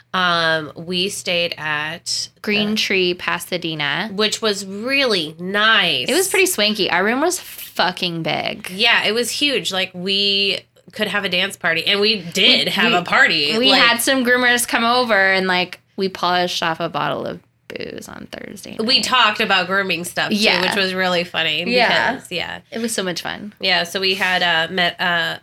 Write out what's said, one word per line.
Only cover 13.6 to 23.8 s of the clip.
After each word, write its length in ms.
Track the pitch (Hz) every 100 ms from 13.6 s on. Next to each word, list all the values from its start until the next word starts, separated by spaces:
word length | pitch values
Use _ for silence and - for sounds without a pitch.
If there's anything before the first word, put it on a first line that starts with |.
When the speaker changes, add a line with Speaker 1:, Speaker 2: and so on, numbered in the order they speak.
| 262
Speaker 1:
Like 100 | 262
Speaker 2:
had 200 | 240 233
some 220 | - 269
groomers 440 | 240 247 247 240 240
come 160 | 247
over, 320 | 233 247 240 202
and, 300 | 190 190 190
like, 320 | 180 180 - _ -
we 140 | 190
polished 520 | 185 175 180 180 -
off 180 | 170 160
a 100 | 170
bottle 360 | 147 147 127 123
of 140 | 175 - _ -
booze 380 | - - - -
on 200 | - -
Thursday 460 | - - - - -
Speaker 1:
We 180 | 226 262
Speaker 2:
night. 60 |
Speaker 1:
talked 360 | - 262 220 214
about 260 | 214 196 180
grooming 380 | 190 190 165
stuff, 260 | 175 - 147
too, 60 | 208
Speaker 2:
Yeah. 260 | 220 -
Speaker 1:
which 140 | - 208
was 180 | 190
really 300 | 185 185 175
funny 400 | 175 - 160 151
Speaker 2:
Yeah. 500 | 175 247 220 170 113 262
Speaker 1:
because, 160 | -
yeah. 280 | 175 85 85 -
Speaker 2:
It 80 | -
was 140 | 226
so 80 | 226
much 220 | 190 165
fun. 280 | - 85 208 -
Speaker 1:
Yeah, 220 | 190 180